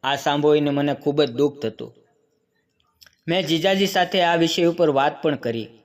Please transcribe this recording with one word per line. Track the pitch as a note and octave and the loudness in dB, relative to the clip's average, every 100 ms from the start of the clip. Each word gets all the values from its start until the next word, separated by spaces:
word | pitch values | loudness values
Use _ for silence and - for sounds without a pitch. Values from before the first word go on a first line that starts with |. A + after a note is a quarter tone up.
આ | C3 C#3 | -2 -2
સાંભળીને | D#3 C#3+ D3 D3+ D3 | -2 2 4 4 2
મને | C#3+ C#3+ | 0 -2
ખૂબ | C#3 D3+ C#3+ | -2 -2 0
જ | C#3+ | -2
દુઃખ | A#2+ C#3+ C#3+ | 0 -2 -2
થતું. | A2+ - A#2+ _ _ _ _ _ _ _ _ _ _ _ - _ - | -10 -8 -16 _ _ _ _ _ _ _ _ _ _ _ -20 _ -4
મેં | F3+ D#3 | -4 0
જીજાજી | E3 F#3 G3 G3 | 0 2 2 0
સાથે | F#3+ F3+ F#3+ | 0 0 2
આ | E3+ E3+ | 2 2
વિષય | E3 - E3+ | 0 2 0
ઉપર | E3+ D#3+ | 2 2
વાત | C3+ C#3+ D3+ | 2 0 0
પણ | D#3+ C3+ | -4 -2
કરી | A#2+ A#2 G#2+ - | -4 -6 -8 -16